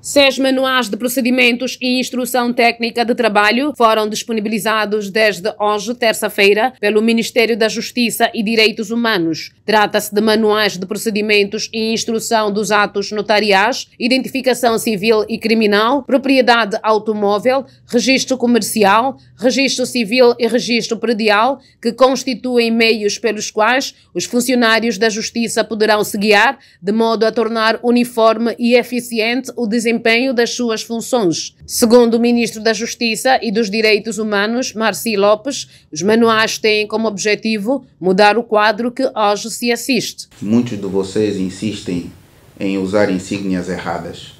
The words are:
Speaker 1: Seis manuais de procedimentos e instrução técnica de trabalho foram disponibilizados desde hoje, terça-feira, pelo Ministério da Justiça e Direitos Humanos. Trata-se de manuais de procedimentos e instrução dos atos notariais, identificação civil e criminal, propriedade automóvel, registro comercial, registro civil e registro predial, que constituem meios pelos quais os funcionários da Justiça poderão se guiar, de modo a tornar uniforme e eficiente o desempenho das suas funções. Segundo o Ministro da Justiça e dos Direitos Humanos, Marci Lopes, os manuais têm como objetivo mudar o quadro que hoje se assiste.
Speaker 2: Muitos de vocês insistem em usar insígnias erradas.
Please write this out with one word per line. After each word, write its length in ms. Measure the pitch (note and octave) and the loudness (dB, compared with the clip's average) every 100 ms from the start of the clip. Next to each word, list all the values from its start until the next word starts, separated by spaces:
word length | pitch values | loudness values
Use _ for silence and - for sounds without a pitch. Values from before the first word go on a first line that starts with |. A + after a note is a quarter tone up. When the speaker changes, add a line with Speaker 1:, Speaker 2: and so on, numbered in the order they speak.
Speaker 1:
Seis 320 | - C#4+ C#4 C4 | 0 2 2 2
manuais 520 | C4+ C4 C4 B3+ A3 | 0 0 0 0 -2
de 80 | G3+ | -4
procedimentos 800 | B3 B3 A#3+ B3+ B3 A#3+ B3+ - | -4 -2 0 2 2 2 -4 -4
e 200 | B3+ B3+ | -2 -2
instrução 520 | B3 A#3+ B3 B3+ A#3+ | -2 -4 -2 -2 -2
técnica 520 | A#3+ A#3 A#3 A#3 A#3 | 2 0 2 -4 -2
de 100 | A#3 | -2
trabalho 580 | A#3 A3+ G#3 G#3 A#3 D4 C4 | 0 2 2 2 2 -2 2
foram 320 | A3+ A3 G#3+ | 2 4 0
disponibilizados 1000 | G#3 - A3+ G#3+ G#3+ F#3 A3 G#3 G#3 G3+ | -4 -6 -4 -2 -4 -2 -2 -2 -4 -4
desde 460 | G#3 A3 F3+ G3+ - | 2 2 0 -6 -4
hoje, 340 | G#3 G#3 G3 | -2 -2 -4
terça-feira, 760 | A#3+ A#3 G#3+ G#3+ - G3 G3+ B3 - | -2 -2 0 -4 2 4 4 0 -2
pelo 200 | G#3 G#3+ | 0 2
Ministério 560 | A3+ A3+ A3 - A3+ A#3 | 2 0 0 0 0 2
da 120 | A3 | 0
Justiça 600 | G#3 G#3 - A#3 - A#3 | -2 -8 -2 -2 0 -2
e 80 | - | -2
Direitos 480 | G#3 A3+ A3 G#3+ G#3 | -2 2 2 0 -6
Humanos. 640 | A#3 A#3 G#3 E3 D#3+ - _ | -2 0 0 -2 -4 -8 _
Trata-se 480 | - G#3+ G#3 G#3 G#3 | 0 2 2 0 -2
de 80 | G3+ | -2
manuais 560 | A3 G#3+ G#3+ G#3+ G#3 F3 | 2 2 2 2 0 -2
de 80 | F#3 | -8
procedimentos 840 | G#3+ A3+ G#3 G#3+ G#3 G3+ G#3+ - | -6 -4 -4 2 2 2 -4 -8
e 200 | A3+ A3 | -6 -4
instrução 600 | A3+ - A3+ G#3+ A3+ G#3+ | -4 -4 -4 -2 0 0
dos 200 | G#3 G3 | -2 0
atos 400 | G#3+ G3+ G3+ G3+ | 0 0 -2 -6
notariais, 760 | G#3 G3+ G#3+ G#3+ F#3+ G#3+ C4 - _ | -6 0 0 4 4 2 -2 -10 _
identificação 800 | A#3 C4 - C4+ B3+ B3 A#3+ A3+ | 0 0 0 -4 -2 0 0 0
civil 480 | A3+ G#3+ A3 A3 G#3 | -2 -2 2 0 0
e 100 | A3+ | -4
criminal, 640 | A3 A3+ G#3+ G#3 A3 C#4 | 0 2 4 2 2 0
propriedade 760 | - C4 C4 C4+ B3 A#3 G#3+ G#3 | 0 0 2 2 4 4 2 -2
automóvel, 840 | G#3+ A3 G#3+ G#3+ G3+ G#3 G#3 C4+ - _ _ | 0 0 0 -2 0 0 0 -2 -4 _ _
registro 500 | A#3+ A3 C4 - B3+ | -2 2 0 0 -2
comercial, 840 | A#3+ A#3+ G3+ A3 G3 G#3 C4 C4 _ _ | 2 2 0 0 4 4 2 -6 _ _
registro 420 | A#3 A#3+ C4+ - | -2 2 0 0
civil 500 | B3 B3+ G#3+ B3 A#3+ A#3+ | -4 -2 -2 4 4 4
e 80 | A#3 | 0
registro 500 | A#3 F#3 A#3 G3 A3 | -2 0 -2 -2 -4
predial, 640 | A3+ A#3 A3 G#3 A#3 C4+ _ _ | -2 0 2 2 2 -2 _ _
que 120 | A#3 | -6
constituem 760 | A#3 B3+ C4 C4 A#3+ B3+ A#3+ A#3 | 2 2 2 -4 -6 -2 0 2
meios 480 | A3+ A3+ A3 G#3 G3+ | 2 2 2 -2 -2
pelos 320 | A#3 G#3 A3 | -4 -4 -6
quais 440 | - G#3+ B3+ C4+ - _ | -2 0 0 -2 -12 _
os 100 | F3 | -8
funcionários 720 | - A#3+ A#3+ B3 A3+ A3+ A3+ F#3+ | -4 -2 0 2 2 2 0 0
da 100 | A3+ | -2
Justiça 560 | G#3 - A#3 A#3 - | -2 -6 -4 -4 -2
poderão 400 | A3 A3+ G#3+ G#3+ | -4 -2 0 2
se 120 | G#3 A3 | 0 -2
guiar, 420 | G#3 G3+ A3+ C4+ _ _ | 2 4 4 0 _ _
de 120 | F3 | -4
modo 340 | A3 A3+ A3+ A3 | 0 0 2 0
a 60 | |
tornar 460 | A3+ A3 A3+ A3 A3 | 0 -2 0 0 0
uniforme 720 | A#3+ A#3+ A#3+ - A3+ A3+ A#3 - | 2 2 2 2 2 4 -2 -2
e 160 | A#3+ | 2
eficiente 760 | A#3+ A#3+ B3 A#3 A#3 A3 B3 B3+ - | 2 2 -6 -6 -4 -2 -2 -6 -6
o 100 | A#3+ | -2
desempenho 680 | A#3 A3+ A#3 A3+ A3+ C4 | -2 0 0 2 2 2
das 220 | A#3+ A#3 | 0 -2
suas 280 | - A#3+ A3 | 0 -4 -4
funções. 720 | - A3+ G#3+ B3+ G3 D3+ - _ - | -6 -8 -2 0 0 -2 -8 _ -12
Segundo 480 | - A#3 A#3+ A#3 | 0 4 6 6
o 60 | A#3 | 2
Ministro 420 | A#3+ A#3+ A3+ A3 | 2 2 0 -2
da 100 | G#3+ | -2
Justiça 640 | G#3+ A3+ - A#3 A3 B3+ C4 | -2 -4 -4 -4 -2 0 2
e 80 | G#3+ | 0
dos 180 | G#3 A3 | -2 -2
Direitos 500 | G#3+ A3 G#3+ G#3+ G#3 | 0 2 2 0 -6
Humanos, 540 | A3 G3+ G#3 A#3 B3 | -2 -2 0 -2 -4
Marci 440 | G#3 A3 G3 A#3 G3+ | -4 -4 -2 -4 0
Lopes, 520 | G3+ G#3 G#3+ - - - _ | 2 2 -2 -10 -12 -20 _
os 120 | D#3 | -6
manuais 540 | F3+ A3+ A3+ A3 A3 - | 0 2 4 2 0 0
têm 300 | A3 G#3+ G#3 | 0 0 -2
como 220 | G#3+ A3 | -2 -4
objetivo 760 | G3 G#3+ G#3 A3 A3 G3+ C#4 - _ | -2 -2 -2 -2 -4 -2 -4 -6 _
mudar 380 | F3 F#3+ G#3 G#3 | -2 4 4 4
o 60 | |
quadro 480 | A#3 G#3 G#3+ G#3 A#3+ | 0 2 2 0 -4
que 180 | A#3+ C4+ | -2 -4
hoje 360 | - G#3 G#3 A3 | 0 0 0 -4
se 220 | - A#3+ | -6 -4
assiste. 560 | A#3 - B3 - - - - | -4 0 -2 -2 -12 -20 -10
Speaker 2:
Muitos 400 | G2+ A2+ A#2+ G2+ | 0 0 0 -6
de 60 | G2 | -4
vocês 500 | F#2+ F#2+ A2+ G#2+ F#2+ | -4 -2 -2 -2 -2
insistem 760 | F#2 - A2 - - F2 E2+ - - _ - - | -6 -4 -8 -6 -6 -6 -6 -16 -20 _ -20 -8
em 200 | G2 G2 | -4 -4
usar 320 | F#2+ G#2 G2+ | -2 2 2
insígnias 580 | F#2 F2+ G2+ F#2+ F#2 F2 | 0 -4 -6 -4 -4 -4
erradas. 640 | F2 F2+ E2+ E2+ - - - | -8 -6 -8 -8 -14 -18 -20